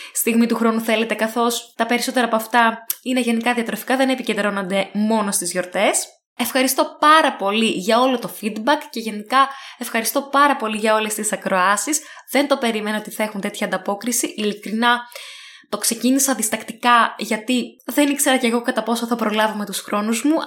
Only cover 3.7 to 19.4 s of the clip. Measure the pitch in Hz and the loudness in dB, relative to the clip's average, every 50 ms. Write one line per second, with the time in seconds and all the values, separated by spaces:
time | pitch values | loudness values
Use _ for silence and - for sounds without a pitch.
3.7 | 208 202 - - 254 269 269 262 262 254 240 - 208 208 202 208 196 196 196 180 | -4 -6 -4 -2 0 2 2 2 0 0 -2 -2 -2 -2 -2 -2 -2 -4 -4 -2
4.7 | 196 196 196 - - 202 214 214 226 220 208 202 196 - 180 175 - 180 180 180 | -2 -2 -2 -2 -2 0 0 2 2 2 2 0 -2 -2 -2 -4 -4 -4 -4 -4
5.7 | - 185 208 269 381 - - - - _ _ _ _ - 240 226 - 262 262 262 | -2 0 2 2 2 0 -2 -6 -10 _ _ _ _ -6 -4 -2 0 2 2 2
6.7 | - - 302 320 - - 302 302 311 320 311 269 - - 190 196 208 220 226 220 | 2 0 0 -2 0 2 6 6 8 8 6 4 2 0 -2 0 0 2 2 2
7.7 | - 185 175 220 220 233 254 269 254 233 - 180 - - 202 220 202 220 220 285 | 0 0 0 2 4 4 4 4 2 0 -4 -6 -10 -8 -6 -6 -6 -2 0 0
8.7 | 302 302 302 - - 233 226 220 208 208 208 - 254 262 262 254 - - - - | 0 0 -2 -6 -8 -8 -8 -6 -8 -8 -6 0 2 2 2 2 0 -8 -16 -18
9.7 | - - 240 - - 233 214 - - 277 277 - - 277 285 285 262 269 220 214 | -14 -12 -8 -4 -4 -2 -2 -2 -2 -2 -2 0 2 4 4 4 4 2 -2 -4
10.7 | 214 214 214 220 220 214 214 208 208 - 208 - 202 185 - 190 196 185 180 196 | -2 0 2 2 2 2 2 0 -4 -4 -4 -4 -4 -4 -2 0 0 2 4 4
11.7 | 208 208 - 285 311 - - - - - - - - 254 294 277 277 269 247 233 | 2 2 0 -2 -4 -4 -4 -8 -20 -20 -8 -2 0 0 2 2 0 0 0 0
12.7 | 220 214 202 208 214 214 214 214 - - 214 214 214 196 185 208 208 - 208 185 | -2 -2 -2 -4 -4 -4 -6 -6 -6 -4 -4 -4 -4 -4 -6 -6 -6 -4 -4 -4
13.7 | 185 185 - - 202 202 - 240 233 - - - - - 208 208 196 - - 196 | -4 -4 -4 -4 -6 -4 -4 -4 -2 -2 -2 -4 -4 -4 -2 -4 -4 -4 -6 -6
14.7 | 202 220 240 240 240 233 233 - - - - - - - - - - - - _ | -4 0 2 2 2 0 -2 -6 -16 -16 -16 -16 -18 -18 -20 -20 -20 -20 -12 _
15.7 | - 208 - - 226 226 - 247 262 277 277 277 262 208 214 - - 226 - - | -8 -4 -2 -2 -2 0 2 2 2 2 2 0 0 0 -2 -2 -4 -4 -6 -8
16.7 | - - - 247 240 233 220 - - - 208 - 226 220 226 - 254 240 226 - | -10 -2 2 4 6 6 4 4 0 -6 -6 -4 -4 -4 -2 -2 -2 -2 -2 -4
17.7 | - _ _ - 240 294 294 285 277 277 - 277 262 254 254 233 226 240 233 262 | -8 _ _ -4 0 2 2 2 2 0 2 2 2 2 2 2 0 0 0 -2
18.7 | 247 226 220 226 233 233 240 233 240 226 220 214 208 214 | -2 -2 -2 -2 -2 -2 -2 -2 -2 -2 0 0 0 2